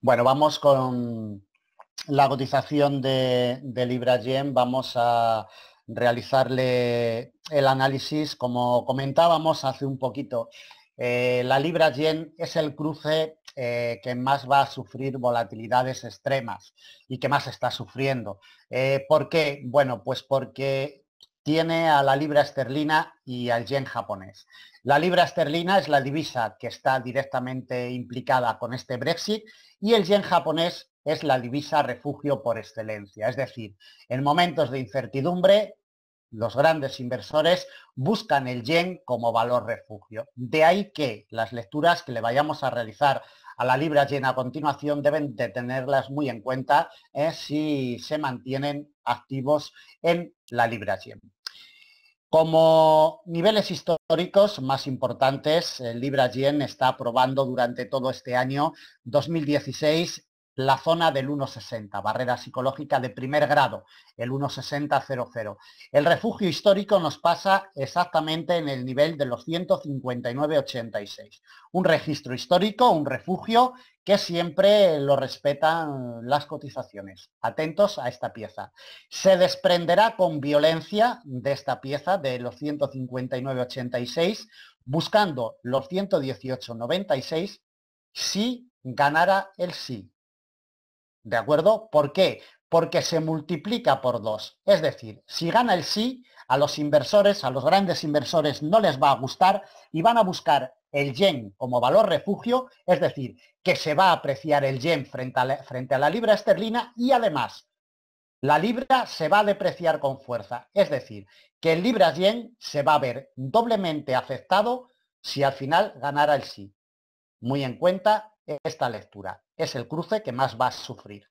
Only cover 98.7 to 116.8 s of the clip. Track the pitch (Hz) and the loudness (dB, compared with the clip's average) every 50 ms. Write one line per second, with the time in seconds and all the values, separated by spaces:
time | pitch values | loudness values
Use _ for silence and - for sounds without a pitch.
98.7 | 185 226 208 180 139 131 143 143 135 113 127 127 - - 185 185 196 202 - - | 2 4 4 4 0 4 4 4 4 2 0 -8 -2 2 4 4 4 2 -2 -10
99.7 | - - - _ - 160 160 226 233 233 220 185 180 - - - 151 139 - 160 | -20 -20 -20 _ -6 2 2 4 4 4 2 2 0 -4 0 2 2 2 2 -2
100.7 | - _ _ _ _ 143 143 143 127 120 196 196 165 127 113 101 98 _ 131 123 | -12 _ _ _ _ -2 -2 -2 0 2 2 2 2 0 -8 -12 -10 _ -8 -2
101.7 | 127 123 120 123 147 196 220 190 170 139 - - 202 196 - 240 240 247 254 - | 0 2 2 4 4 4 4 4 2 -2 -2 -2 -6 -4 -2 0 0 0 0 -4
102.7 | _ _ _ - 180 151 170 139 - - 135 117 - _ _ _ _ _ _ - | _ _ _ 2 2 2 2 -2 -2 -4 -10 -10 -10 _ _ _ _ _ _ -2
103.7 | 180 - - 156 151 147 190 190 165 156 - 143 139 - - 156 147 143 139 135 | -2 0 0 -2 2 4 6 6 4 4 2 -4 -4 -4 0 0 0 2 2 0
104.7 | 135 131 117 165 170 147 131 - - 127 127 127 120 131 127 131 135 - - - | -4 -2 0 0 0 0 -2 -8 -10 -10 -10 -6 -2 -2 0 0 -2 -6 -6 -12
105.7 | 127 127 127 131 139 131 139 147 165 233 226 214 214 202 - - 196 160 208 226 | -10 -10 -4 -2 0 2 2 2 0 0 2 2 2 2 4 2 2 2 2 -4
106.7 | 226 240 226 - _ - 240 254 277 247 233 208 156 135 120 107 - - _ _ | -4 -4 -4 -6 _ -4 2 2 2 4 4 2 0 0 -4 -4 -6 -14 _ _
107.7 | _ _ _ _ _ _ _ _ _ _ _ _ _ _ - 135 147 151 165 220 | _ _ _ _ _ _ _ _ _ _ _ _ _ _ 2 4 4 4 4 2
108.7 | 240 233 254 - 262 254 233 - - - 165 156 175 208 214 208 196 202 196 180 | -2 -2 0 2 2 2 2 -2 -6 -4 0 2 4 4 4 4 2 0 0 -4
109.7 | - - 180 165 156 151 - 139 131 - - - 123 117 107 - 120 120 - _ | -4 0 0 0 0 2 0 -2 -4 -4 -8 -8 -8 -8 -6 -8 -12 -12 -12 _
110.7 | _ 196 196 - 151 127 - - 110 104 98 _ _ _ _ _ _ _ - 160 | _ 0 2 2 2 -6 -6 -8 -16 -18 -18 _ _ _ _ _ _ _ 0 0
111.7 | 160 160 180 233 254 220 185 165 139 151 185 196 220 240 233 - _ _ - - | 2 2 2 0 4 4 4 4 4 2 2 2 2 0 -8 -14 _ _ -18 -8
112.7 | - 147 139 151 151 143 139 127 120 135 135 _ _ - 131 139 - 220 233 240 | -4 -2 2 2 2 2 2 0 -4 -6 -12 _ _ -10 -10 0 2 2 2 4
113.7 | 233 208 190 170 156 151 - - 127 127 - - 139 120 - _ 185 196 214 233 | 0 0 0 -2 -4 -4 -4 -2 -2 -2 -2 -4 -10 -10 -4 _ 2 2 2 2
114.7 | 247 254 254 _ _ _ _ _ _ _ _ - - 135 139 139 135 - 135 135 | -2 -4 -6 _ _ _ _ _ _ _ _ -10 -4 0 0 0 0 -2 -4 0
115.7 | 156 175 208 208 - 135 120 143 139 147 147 151 147 135 113 - - - 101 98 | 2 2 2 0 -4 -8 -8 -4 0 2 4 4 4 2 0 -6 -14 -18 -18 -20
116.7 | _ _ | _ _